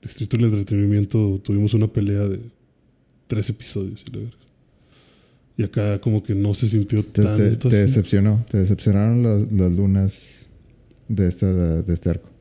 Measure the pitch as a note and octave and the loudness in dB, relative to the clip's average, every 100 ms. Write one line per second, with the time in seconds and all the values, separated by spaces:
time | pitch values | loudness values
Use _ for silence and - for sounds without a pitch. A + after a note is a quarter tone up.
0 | - - G#2+ A2+ A#2 G#2 G2 G2+ G#2 G#2 | -16 -10 -4 0 2 0 -2 0 2 2
1 | G2+ A2+ G#2 G2 G2+ G2+ G#2 A#2 G#2+ A2+ | 0 0 0 -2 -2 0 2 2 0 0
2 | G2+ G2+ G2+ F#2+ A#2 _ _ _ _ _ | -2 -2 -2 -6 -12 _ _ _ _ _
3 | _ _ _ A2 G2+ G#2+ - G#2 G2 A2 | _ _ _ -6 -4 -8 -10 -8 -8 -10
4 | - G#2+ A2 - _ _ _ _ _ _ | -14 -12 -12 -16 _ _ _ _ _ _
5 | _ _ _ _ _ - G#2+ - G#2 G2+ | _ _ _ _ _ -6 -4 -2 -2 -2
6 | - G#2+ - G2 G2+ G2+ A2+ G#2+ G2+ G#2+ | 0 -2 -2 -2 0 0 0 0 0 -2
7 | G#2 - G2+ G#2+ G#2 A2+ B2+ G#2+ G2+ B2+ | -2 0 2 2 2 2 2 4 4 2
8 | F#2+ G2+ G2+ G#2+ A#2 G#2 F#2+ G2+ - G2 | 2 2 2 2 0 0 2 2 2 2
9 | G#2+ A#2+ A#2 G#2 G#2+ G#2+ F2+ F2 G2 G2 | 2 2 2 2 0 2 2 2 2 2
10 | G2 - - - - - - - _ _ | 0 -2 -18 -20 -20 -20 -20 -20 _ _
11 | - G2 F#2 F2 G2 F#2 F2 E2 E2+ E2+ | -8 0 0 2 0 2 0 0 -2 -2
12 | F2+ E2 - - | -2 -4 -8 -20